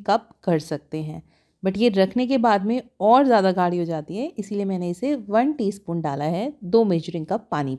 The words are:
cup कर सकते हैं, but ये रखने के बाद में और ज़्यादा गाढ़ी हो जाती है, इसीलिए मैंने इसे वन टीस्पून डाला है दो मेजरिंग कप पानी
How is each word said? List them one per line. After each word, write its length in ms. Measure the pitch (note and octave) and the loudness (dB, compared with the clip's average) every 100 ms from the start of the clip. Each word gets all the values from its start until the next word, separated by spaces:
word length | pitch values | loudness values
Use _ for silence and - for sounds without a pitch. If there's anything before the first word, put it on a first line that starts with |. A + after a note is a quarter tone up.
cup 180 | G3+ A3 - _ | 0 -2 -2 _
कर 140 | - D#3+ | -2 0
सकते 400 | D#3 D3 - D#3 | -2 -8 -8 -8
हैं, 240 | D#3 D#3+ - _ _ _ | -8 -12 -16 _ _ _
but 140 | F#3+ G3+ | -4 2
ये 100 | A#3+ | 2
रखने 380 | F#3+ A#3 A#3+ B3 | 4 2 2 0
के 120 | C4+ | 2
बाद 260 | A#3 G3+ | 2 2
में 160 | G3+ B3 - - | 0 -4 -6 -2
और 240 | G3+ B3 | 4 6
ज़्यादा 280 | C#4 A3+ F#3+ | 6 4 4
गाढ़ी 260 | F#3 F3+ F3 | 2 0 0
हो 60 | |
जाती 320 | E3+ D#3+ D3+ F#3+ | -2 -4 -6 -8
है, 100 | D4+ - | -8 -8
इसीलिए 260 | G3 G3+ | -8 -6
मैंने 260 | G3 F#3 F3 | -4 -4 -4
इसे 240 | F3 C4+ C#4+ G3+ | -4 -2 -4 -2
वन 240 | G#3+ C4+ | 0 0
टीस्पून 480 | D4+ G3+ G3+ - E3+ | 0 -4 -4 -6 -4
डाला 240 | D#3 C#3 | -4 -4
है 280 | D3+ F3 B3+ D4 | -2 -2 -4 -8
दो 180 | F3+ A3+ | 0 2
मेजरिंग 420 | A3 E3 E3 E3 D#3 | 4 0 -2 -6 -4
कप 220 | A3 - | -6 -4
पानी 260 | D3+ C3+ | -4 -4